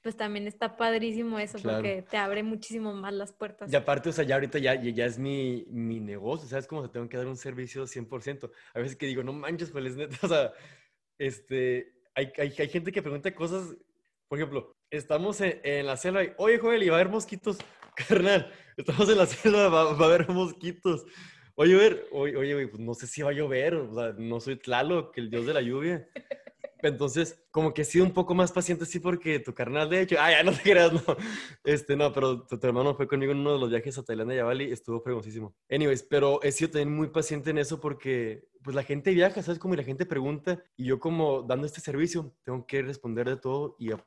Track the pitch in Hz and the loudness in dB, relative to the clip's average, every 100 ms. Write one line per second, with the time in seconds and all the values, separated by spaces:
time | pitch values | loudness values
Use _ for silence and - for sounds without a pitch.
0 | 226 220 214 208 208 - 226 226 226 226 | -10 -6 -6 -6 -8 -6 -6 0 0 0
1 | 226 220 233 220 208 208 220 214 214 196 | -2 -4 -4 -4 -6 -6 -4 -2 -2 -6
2 | 185 214 196 208 220 220 - 226 214 202 | -4 -4 -2 -2 -4 -8 -8 -8 -8 -8
3 | 196 202 196 _ 208 - 175 139 139 143 | -8 -8 -10 _ -12 -10 0 0 2 -2
4 | 165 160 135 135 139 151 131 131 120 117 | -2 -2 0 0 0 -2 0 0 -2 -2
5 | 120 117 135 139 131 123 - 123 113 113 | -2 -2 -6 -4 -4 -6 -8 -8 -6 -6
6 | 104 101 107 160 139 135 135 156 123 120 | -8 -8 -6 -6 -6 -10 -8 -10 -8 -10
7 | 120 127 127 127 139 123 127 135 127 131 | -8 -8 -8 -8 -10 -10 -10 -10 -10 -12
8 | 113 127 135 139 123 - - 117 131 131 | -10 -10 -10 -12 -14 -18 -12 -8 -8 -6
9 | 139 131 131 143 143 170 165 143 131 131 | -6 -4 -6 -8 -8 -8 -8 -8 -8 -8
10 | 147 131 190 160 123 - - - _ _ | -12 -6 0 2 0 -4 -20 -20 _ _
11 | _ _ 139 131 _ 131 127 123 - _ | _ _ -6 -6 _ -2 0 -2 -6 _
12 | _ - 135 - 147 - 147 175 165 190 | _ -6 -6 -4 -6 -2 -4 -2 -4 -6
13 | 147 143 190 185 165 185 180 - _ _ | -6 -6 -6 -6 -6 -4 -8 -16 _ _
14 | _ _ _ 143 151 135 - _ _ 147 | _ _ _ -6 -4 -6 -8 _ _ -10
15 | 143 156 190 202 190 - 143 143 139 127 | -2 0 0 0 -2 0 -2 -2 -2 -2
16 | 180 190 180 - 208 233 226 233 185 165 | -2 0 -2 0 2 4 4 2 4 4
17 | 185 214 208 185 220 190 - - - - | 4 0 -4 -6 -6 -6 -12 -18 -18 -12
18 | 131 190 185 196 - - - - - 131 | 2 4 6 4 2 -14 -16 -8 -4 2
19 | 208 208 175 - 220 208 196 165 160 147 | 6 6 6 4 4 6 6 6 4 6
20 | 160 175 165 180 185 - 170 180 185 160 | 8 8 6 0 -2 -4 -8 -2 0 0
21 | - - - - - - 165 190 214 - | -4 -20 -20 -20 -14 4 8 10 8 6
22 | - 139 143 135 139 143 131 107 113 117 | -6 -4 -2 -2 -2 -2 -4 -8 -8 -8
23 | 120 - 143 143 147 131 151 165 120 110 | -10 -4 -2 -2 0 0 0 0 -4 -4
24 | 117 104 113 117 131 131 - 123 147 175 | -6 -6 -6 -6 -6 -8 -2 0 2 0
25 | 156 - 113 117 120 151 120 131 160 170 | -2 -10 -6 -4 -2 -2 -2 -2 -2 -4
26 | - - _ - - _ - _ 151 127 | -8 -20 _ -14 -14 _ -18 _ -2 0
27 | 139 151 160 - _ 156 156 151 147 175 | -2 0 -4 -6 _ 0 0 0 2 4
28 | 185 180 180 180 180 180 180 170 165 175 | 4 2 2 2 2 2 -2 -4 -4 -4
29 | 170 175 160 151 - - 123 147 151 180 | -2 -2 -2 -2 -4 -6 -4 -2 2 2
30 | 190 165 156 156 175 156 196 185 170 160 | 2 4 6 6 6 4 6 8 8 6
31 | - 151 220 208 - - 147 147 - 143 | 0 -2 -4 -10 -12 -4 0 0 2 2
32 | 147 127 131 123 - 120 127 120 139 135 | 2 4 0 0 -6 -2 0 2 2 0
33 | 135 139 135 143 143 143 120 117 135 131 | -2 0 0 0 0 2 2 0 -2 -10
34 | 117 110 113 131 117 131 139 117 - 117 | -6 -4 -2 -2 0 -2 -4 -6 -6 -6
35 | 123 120 107 110 104 _ _ 143 151 127 | -4 -6 -6 -12 -14 _ _ 0 2 0
36 | - 147 143 143 147 135 160 151 143 151 | 2 2 4 4 0 0 -2 0 -2 -2
37 | 151 160 156 151 139 156 143 156 147 135 | -2 -2 -2 -4 -2 -2 -2 -4 -6 -6
38 | 135 127 113 107 _ _ 139 135 131 143 | -4 -2 -2 -8 _ _ -4 -4 -2 -2
39 | 196 180 185 185 170 165 185 170 127 135 | 2 4 4 2 -6 -6 -2 -4 -4 -6
40 | 180 147 135 151 165 175 _ - 131 131 | -4 -2 -4 -4 -4 -6 _ -8 -2 -2
41 | 165 165 156 135 120 131 147 151 160 139 | 0 0 2 0 -2 -4 -4 -8 -6 -2
42 | 170 170 143 _ - 127 123 139 131 139 | -2 -2 -6 _ -8 -8 -4 -4 -4 -8
43 | 120 113 123 131 131 139 147 - 113 110 | -6 -2 -2 -2 -4 -4 -6 -8 -8 -8